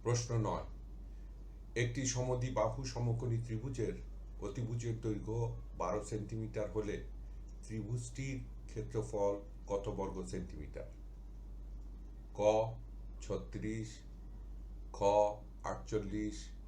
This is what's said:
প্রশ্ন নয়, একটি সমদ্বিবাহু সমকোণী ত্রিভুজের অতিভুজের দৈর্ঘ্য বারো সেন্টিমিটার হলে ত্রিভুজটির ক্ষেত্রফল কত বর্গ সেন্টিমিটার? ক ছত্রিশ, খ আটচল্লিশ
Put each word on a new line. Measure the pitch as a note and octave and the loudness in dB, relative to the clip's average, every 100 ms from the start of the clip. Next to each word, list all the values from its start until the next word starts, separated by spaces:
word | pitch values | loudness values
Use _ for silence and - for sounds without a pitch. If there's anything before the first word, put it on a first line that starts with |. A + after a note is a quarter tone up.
প্রশ্ন | A2+ A#2+ - A#2 | 4 2 4 4
নয়, | G#2 E2+ - - - - - - - - - - - - | 4 2 -2 -8 -10 -10 -10 -10 -10 -10 -12 -12 -4 2
একটি | A#2+ B2 B2 | 4 4 2
সমদ্বিবাহু | B2 B2+ B2+ B2 - A2 A2+ | 4 4 4 4 4 4 4
সমকোণী | B2+ A#2+ A#2+ A#2 B2 A2+ A#2 | -2 2 4 4 4 2 2
ত্রিভুজের | A2 C3 A#2 G#2 - - - - - | -2 -2 0 0 0 -6 -8 -10 -6
অতিভুজের | G2+ A2 A2+ A#2 A#2 A2+ | -4 -2 0 0 0 0
দৈর্ঘ্য | A2+ G2+ - A#2 A#2 - - - | 0 0 0 0 0 -2 -6 -2
বারো | F2 G#2 | 2 2
সেন্টিমিটার | - A2 G2 A2+ A2 A2 G#2 | 0 -2 -2 -2 -2 0 0
হলে | G#2+ G#2 F2+ - - - - - - - | 2 0 0 -4 -8 -8 -8 -10 -10 -4
ত্রিভুজটির | A2 G#2+ A#2+ - - C3+ C3+ A#2 - - | -2 0 -2 -2 -4 -2 -2 -4 -8 -6
ক্ষেত্রফল | - G#2+ A2+ - G#2 G2+ G2+ - - - | -4 -2 -2 0 2 4 2 -4 -10 -2
কত | G2 G2+ | 0 0
বর্গ | F#2 F#2+ F#2 F2+ | 0 -2 -2 -4
সেন্টিমিটার? | F#2 D#2 D2+ D2+ - - - - - - - - - - - - - - - - | -4 -4 -6 -6 -8 -8 -10 -12 -12 -12 -10 -10 -10 -8 -8 -8 -10 -10 -12 -10
ক | - G#2 A2 A2+ - - - - - | 6 8 10 6 0 -8 -8 -8 -8
ছত্রিশ, | - F#2+ F2+ G#2 G#2+ A2 A2 - - - - - - - - - - | -2 -2 -2 -2 0 0 -4 -8 -12 -12 -10 -10 -10 -10 -10 -10 -8
খ | - G2+ G#2 G#2 G#2 - - | 4 8 10 8 4 -8 -6
আটচল্লিশ | - - - A2 G2 G#2 G#2+ G2+ - - | -4 -4 0 0 2 0 0 -2 -8 -10